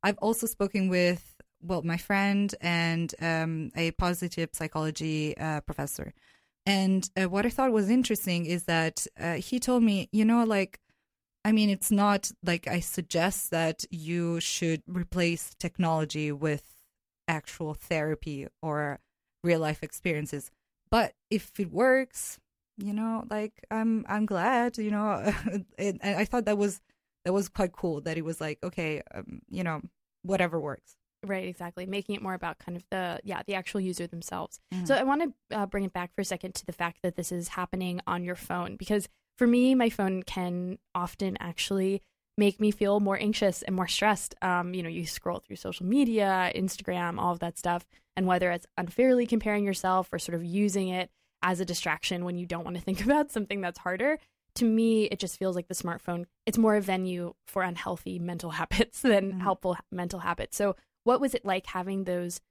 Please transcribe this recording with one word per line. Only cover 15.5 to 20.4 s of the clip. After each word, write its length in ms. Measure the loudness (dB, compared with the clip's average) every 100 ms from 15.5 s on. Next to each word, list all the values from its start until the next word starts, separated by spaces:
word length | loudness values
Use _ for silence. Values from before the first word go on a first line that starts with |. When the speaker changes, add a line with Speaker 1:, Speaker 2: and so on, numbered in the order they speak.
Speaker 1:
technology 800 | -8 -8 0 2 2 0 -2 -4
with 500 | -2 -2 -2 -6 -20 _ _ _ _ -4
actual 460 | -4 -4 -8 -8
therapy 720 | -8 -2 0 0 -2 -6 -8 -10 _
or 380 | -4 -2 -4 -6 _ _ _ _
real 180 | 0 2
life 220 | 2 -2
experiences. 680 | -8 -6 -4 -2 -4 -8